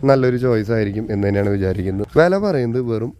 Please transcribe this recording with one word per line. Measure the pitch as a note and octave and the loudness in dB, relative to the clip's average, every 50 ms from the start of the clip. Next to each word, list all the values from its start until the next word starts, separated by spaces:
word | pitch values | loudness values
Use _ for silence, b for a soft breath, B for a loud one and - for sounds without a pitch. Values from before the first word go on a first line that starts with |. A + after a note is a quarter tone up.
| C3+ C#3 | 4 4
നല്ലൊരു | C3+ C3+ B2+ B2+ B2 B2 B2 | 4 4 4 2 0 0 0
ചോയ്സ് | B2+ A#2+ A2 G#2+ G2 A#2 | 0 0 0 0 0 0
ആയിരിക്കും | A2+ G#2+ G2+ G2+ A2 A2 G#2 G#2+ | 0 0 0 -2 -4 -4 -4 -2
എന്ന് | G2+ G2+ | 0 0
തന്നെയാണ് | G2+ G2+ G2+ G2+ G2+ G2+ | 2 2 2 0 0 0
വിചാരിക്കുന്നത്. | G2+ G2 F#2+ F#2+ G#2 F#2 F#2+ F#2+ G2 G#2 - - D3 | 0 0 -2 -2 -2 -4 -4 -4 -4 -6 -2 2 2
വില | D#3+ F3 F#3 G3 G3+ | 4 4 2 0 0
പറയുന്നത് | G#3 F3+ C#3 B2 A#2 A#2 B2+ B2+ A#2 | -2 -2 -2 -2 -2 -2 -4 -4 -4
വെറും | A#2 A2 A2+ B2 D#3 - | -4 -4 -4 -6 -10 -14